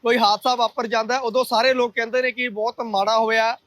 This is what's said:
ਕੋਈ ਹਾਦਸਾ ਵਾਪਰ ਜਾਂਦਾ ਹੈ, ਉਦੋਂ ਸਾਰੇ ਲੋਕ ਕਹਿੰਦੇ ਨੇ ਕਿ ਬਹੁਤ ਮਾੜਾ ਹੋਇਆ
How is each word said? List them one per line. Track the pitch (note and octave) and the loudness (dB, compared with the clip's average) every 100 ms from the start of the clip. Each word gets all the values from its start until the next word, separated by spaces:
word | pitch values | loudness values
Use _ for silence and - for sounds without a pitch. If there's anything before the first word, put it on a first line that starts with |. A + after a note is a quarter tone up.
ਕੋਈ | A#3+ A#3+ | 2 2
ਹਾਦਸਾ | A3 G#3 B3+ B3 | 2 2 0 0
ਵਾਪਰ | A3+ - A3+ | 0 -2 -2
ਜਾਂਦਾ | A3+ A3 | -2 -2
ਹੈ, | B3 | -2
ਉਦੋਂ | B3 A3+ | -2 -2
ਸਾਰੇ | A#3+ A3+ B3+ | 0 2 2
ਲੋਕ | B3+ A#3+ A#3+ | 2 0 -2
ਕਹਿੰਦੇ | A3+ B3 | -2 -2
ਨੇ | B3+ | -2
ਕਿ | B3 B3 | -4 -6
ਬਹੁਤ | G#3 A3 A#3+ | -4 -6 -6
ਮਾੜਾ | A#3 G3 G3+ A3+ | -4 0 2 2
ਹੋਇਆ | A3+ A3+ A3+ B3 | 2 2 0 -2